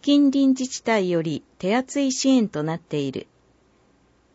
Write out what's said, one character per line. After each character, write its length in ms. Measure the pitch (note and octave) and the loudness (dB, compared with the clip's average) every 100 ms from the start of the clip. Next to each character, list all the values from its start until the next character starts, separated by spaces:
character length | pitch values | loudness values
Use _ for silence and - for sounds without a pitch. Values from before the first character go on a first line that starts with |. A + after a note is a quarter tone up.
近 300 | - C#4+ C#4+ | 4 4 4
隣 180 | C#4 C4+ | 4 2
自 180 | C4 B3+ | 2 -2
治 160 | - | -6
体 260 | - A3 F#3 | -2 0 0
よ 120 | E3+ | -2
り 220 | E3 D3 _ _ | -2 -6 _ _
手 180 | F3+ A#3 | -2 -2
厚 240 | C4 C#4+ | -2 -2
い 120 | C4+ | -2
支 180 | B3+ C4+ | 0 2
援 180 | C4 G#3 | 2 2
と 160 | D3+ | -4
な 120 | D3+ E3 | -6 -6
っ 40 | |
て 180 | _ D3+ | _ -6
い 140 | C#3 | -4
る。 160 | B2+ - _ _ _ _ _ _ _ _ _ _ | -8 -12 _ _ _ _ _ _ _ _ _ _